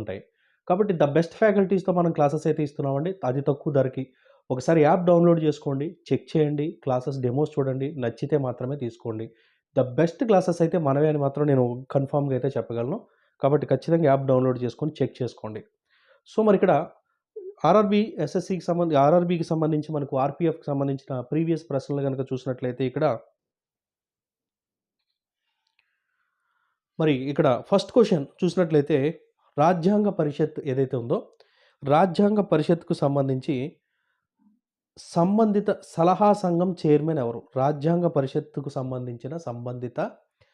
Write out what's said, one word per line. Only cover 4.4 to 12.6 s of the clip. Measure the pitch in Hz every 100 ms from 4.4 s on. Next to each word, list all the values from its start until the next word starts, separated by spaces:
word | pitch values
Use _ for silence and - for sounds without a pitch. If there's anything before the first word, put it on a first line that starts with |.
| -
ఒకసారి | 127 143 165
యాప్ | 147 180 175
డౌన్లోడ్ | 170 170 165
చేసుకోండి, | 156 147 147 139 151 - -
చెక్ | 131 -
చేయండి, | 160 151 147 156 -
క్లాసెస్ | 139 127 143 135
డెమోస్ | 123 131 147
చూడండి, | - 135 131 135 160
నచ్చితే | 117 - 139 147
మాత్రమే | 131 120 127 143
తీసుకోండి. | 120 - 120 110 113 _ _ _ _ -
The | 123 123
best | 165 -
క్లాసెస్ | 233 190 175 170
అయితే | 165 180
మనవే | 147 139 156
అని | 151
మాత్రం | 139 139 147
నేను | 135 120 120 135
కన్ఫామ్‌గా | 139 135 147 143
అయితే | 127 139
చెప్పగలను. | 127